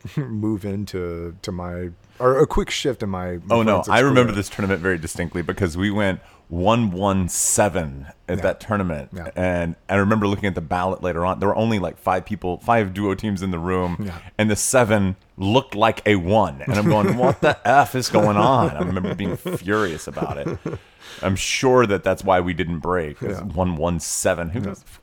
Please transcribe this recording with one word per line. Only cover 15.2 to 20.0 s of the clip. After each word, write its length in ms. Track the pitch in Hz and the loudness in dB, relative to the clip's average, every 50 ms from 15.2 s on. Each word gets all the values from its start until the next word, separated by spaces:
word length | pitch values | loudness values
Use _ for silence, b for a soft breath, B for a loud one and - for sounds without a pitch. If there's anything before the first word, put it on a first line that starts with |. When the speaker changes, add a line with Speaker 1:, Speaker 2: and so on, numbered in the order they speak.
| _ _ _ - | _ _ _ -6
Speaker 2:
looked 360 | 95 98 110 135 - - - | 0 2 2 2 2 0 0
like 280 | 101 110 113 107 - - | 2 2 2 2 2 2
a 120 | 107 107 | 2 4
one. 440 | 95 82 87 107 110 98 82 69 67 | 4 4 2 2 4 2 2 -2 -4
And 120 | 71 - - | -4 -2 0
I'm 120 | 104 104 - | 2 2 4
going, 280 | - 107 104 196 185 | 4 4 4 2 2
"What 240 | 120 131 135 - - | 2 2 2 2 2
the 160 | - 151 139 - | 2 0 2 2
Speaker 1:
<laughs> 20 | - | 2
Speaker 2:
F 280 | 113 127 143 135 - - | 4 6 6 4 4 2
is 160 | 127 120 - | -2 -2 0
going 260 | - 110 104 104 104 | 2 4 4 4 4
on?" 340 | 101 107 127 135 123 - 123 - | 4 4 6 6 4 4 2 0
I 40 | 73 | -2
remember 340 | 90 87 90 92 92 - - | -2 -2 -2 -2 -2 -4 -4
being 220 | - 101 - - | -4 -4 -4 -4
furious 680 | - - - 180 - 87 92 104 107 107 87 78 76 | -4 -6 -6 -6 -4 -2 0 0 0 0 0 -4 -6